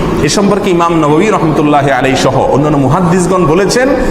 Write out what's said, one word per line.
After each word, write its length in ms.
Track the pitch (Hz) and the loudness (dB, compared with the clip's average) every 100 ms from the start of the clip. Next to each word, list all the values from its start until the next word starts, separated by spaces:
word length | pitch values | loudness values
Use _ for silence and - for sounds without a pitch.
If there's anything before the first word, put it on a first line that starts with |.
| - - | -4 -2
এ 60 | - | -2
সম্পর্কে 420 | 220 202 196 202 | 0 0 0 0
ইমাম 280 | 170 170 165 | 0 0 0
নববী 300 | 147 156 214 | 2 2 0
রহমতুল্লাহি 600 | 190 151 147 147 147 135 | 0 0 0 0 0 0
আলাইহি 260 | 127 131 131 | 0 0 0
সহ 260 | 139 131 | 0 0
অন্যান্য 360 | 98 131 151 147 | 0 0 0 0
মুহাদ্দিসগণ 680 | 131 165 175 185 175 190 165 | 0 0 0 0 0 0 0
বলেছেন, 420 | 165 196 240 254 143 - | 0 0 0 0 0 -2